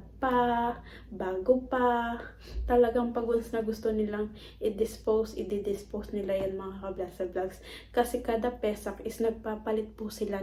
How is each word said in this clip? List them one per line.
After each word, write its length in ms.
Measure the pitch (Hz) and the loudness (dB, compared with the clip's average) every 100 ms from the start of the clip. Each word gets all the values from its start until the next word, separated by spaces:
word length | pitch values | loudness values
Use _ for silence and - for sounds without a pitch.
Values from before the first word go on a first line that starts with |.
| - - | -8 -2
pa, 560 | 262 247 240 233 240 240 - - - | 2 4 4 4 2 -2 -8 -16 -12
bago 560 | 185 185 185 190 254 - | -6 -4 2 4 4 2
pa. 480 | 254 247 240 233 233 - - - - | 2 4 4 0 -4 -8 -14 -10 -4
Talagang 480 | - 240 233 247 240 | 4 6 6 4 2
pag 160 | 240 226 | 0 2
once 240 | 226 - | 2 2
na 80 | 226 | 0
gusto 320 | 220 214 226 | 0 0 0
nilang 400 | 214 208 208 214 - - - | 2 2 0 -4 -6 -16 -4
i-dispose, 720 | 214 202 220 - - 220 220 - | -2 2 0 0 2 4 2 -2
i-dispose 800 | - 202 202 196 - 208 - 208 | -2 -2 -2 -4 -4 -8 -4 -4
nila 320 | 196 190 190 | 0 0 0
yan, 80 | 190 | -2
mga 320 | 190 196 190 | -6 -8 -6
ka-Blessed 420 | 185 180 - 180 185 | -6 -6 -4 -4 -2
Vlogs. 240 | 190 - - - - | -4 -6 -14 -16 -2
Kasi 320 | 240 240 247 | 2 2 0
kada 320 | 247 226 240 247 | 0 0 0 0
Pesach 480 | 214 208 202 196 | -2 -2 -4 -6
is 160 | 220 - | -6 0
nagpapalit 800 | 226 226 220 214 - 220 214 - | 0 0 -4 -4 -2 -2 -2 -6
po 80 | 214 | -8
sila 320 | - 208 196 | -4 -2 -2